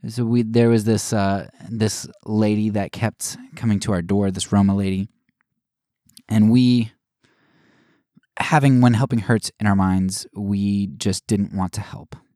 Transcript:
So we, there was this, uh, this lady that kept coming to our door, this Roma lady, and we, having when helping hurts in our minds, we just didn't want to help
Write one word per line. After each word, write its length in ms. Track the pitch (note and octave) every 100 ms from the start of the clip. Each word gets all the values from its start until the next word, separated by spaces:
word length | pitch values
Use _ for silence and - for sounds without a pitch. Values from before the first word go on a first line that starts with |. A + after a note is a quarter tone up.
| A#2
So 200 | A2+ A#2
we, 160 | A#2+
there 260 | A2+ A2+ A#2
was 160 | A#2
this, 300 | G#2+ G#2+ -
uh, 340 | A2 G2 G2 - _ -
this 360 | A2+ G#2+ - - - -
lady 420 | G#2+ G#2+ G#2+ G#2+
that 240 | G#2 G2
kept 460 | - A2+ - - - - -
coming 240 | A#2 G2+
to 120 | -
our 100 | F#2+
door, 280 | E2+ G2 G2
this 220 | F#2+ -
Roma 240 | G3+ G3 C#3
lady, 320 | G3 F#3+ G3+ _ _ _ _ _ _ _ _ _ _ _ _
and 220 | A2 G#2+
we, 420 | A#2+ B2 B2 A2 _ _ _ _ _ _ _ _ _ _ _ _ _ _ -
having 460 | - C#3 C#3 B2+
when 120 | B2
helping 260 | A2+ C3+ A#2
hurts 300 | G#2 A2+ - _
in 80 | G#2+
our 100 | G2
minds, 500 | F#2+ F#2+ F#2 F#2+ -
we 540 | G2 G2+ G2+ G2+ G2+ G2
just 380 | C#2+ - F#2 -
didn't 280 | G#2 G2+
want 180 | G2 F#2
to 80 | -
help 360 | G2+ - D#2+ - _